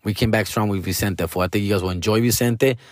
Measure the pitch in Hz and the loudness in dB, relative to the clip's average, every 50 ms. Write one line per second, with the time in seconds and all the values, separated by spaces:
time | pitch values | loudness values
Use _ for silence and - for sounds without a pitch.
0 | - 107 107 - 120 113 107 110 101 - - 113 107 104 101 95 87 95 90 - | -6 -6 -2 0 0 2 2 2 0 0 -2 -2 0 0 0 -2 -2 -4 -4 -2
1 | - 101 90 82 90 82 - 90 90 92 - 104 101 98 104 95 90 92 90 87 | -2 -2 -2 -2 -4 -2 -2 -2 -2 0 0 0 0 0 0 0 0 -2 -4 -2
2 | 85 107 107 113 117 120 107 - 123 120 117 113 139 135 123 120 - - | 0 2 2 2 2 2 2 2 0 0 2 2 2 2 2 0 -6 -18